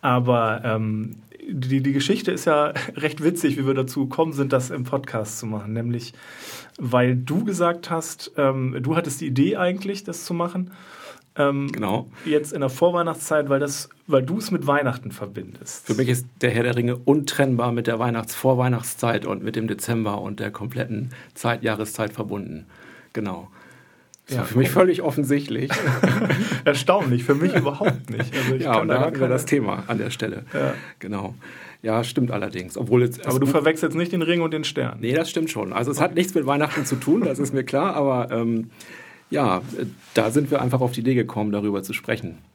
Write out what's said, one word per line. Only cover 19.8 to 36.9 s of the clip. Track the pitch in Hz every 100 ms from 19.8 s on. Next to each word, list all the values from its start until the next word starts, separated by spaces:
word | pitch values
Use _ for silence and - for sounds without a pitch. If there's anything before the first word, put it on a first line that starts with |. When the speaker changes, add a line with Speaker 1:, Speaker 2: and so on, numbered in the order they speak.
| - 117 107 101
Speaker 2:
und | 95 104
der | 107
kompletten | - 104 127 123 107 123 - -
Zeit, | - 123 117
Jahreszeit | 117 107 107 - 104
verbunden. | - 101 101 90 78 92 - - - -
Genau. | - 104 87 92 - - - - _ _ _ -
Das |
Speaker 1:
Ja, | 123
Speaker 2:
war | 104
für | 120
mich | -
Speaker 1:
cool. |
Speaker 2:
völlig | 127 185 170
offensichtlich. | 156 135 135 143 143 113 127 - 147 127 - 135
Speaker 1:
<laughs> | 220 - 226 -
Erstaunlich, | - 139 - 180 147 120
für | - 139
mich | 175
überhaupt | 180 139 143 214 - -
nicht. | 113 120 135
Also | 127 131
ich |
Speaker 2:
Ja, | 151
Speaker 1:
kann | 113
Speaker 2:
und | -
Speaker 1:
da |
Speaker 2:
da | -
Speaker 1:
gar | 165
Speaker 2:
hatten | 151
wir |
Speaker 1:
keine | 131
Speaker 2:
das | 127 123
Thema | 143 104 95 95
an | 113
der | 107
Stelle. | 123 110 - 127
Speaker 1:
Ja. | 147 135 - - -
Speaker 2:
Genau. | 92 104 98 - - - - -
Ja, | 113 110
stimmt | 120 - 120
allerdings. | 104 101 90 92 98
Obwohl | 110 123
jetzt | 120 123 -
Speaker 1:
Aber | 131
du | 139
Speaker 2:
es |
Speaker 1:
verwechselst | 151 151 156 160 156
nicht | 170
den | 175
Ring | 160 175
und | 165
den | 156
Stern. | 151 147 123 -
Speaker 2:
Nee, | 113
das | 147 160
stimmt | 170 160
schon. | 113 95
Also | 92 123
es | 135
Speaker 1:
Okay. |
Speaker 2:
hat | 151 156
nichts | 185
mit | 175 135
Weihnachten | 143 147 156
zu | 135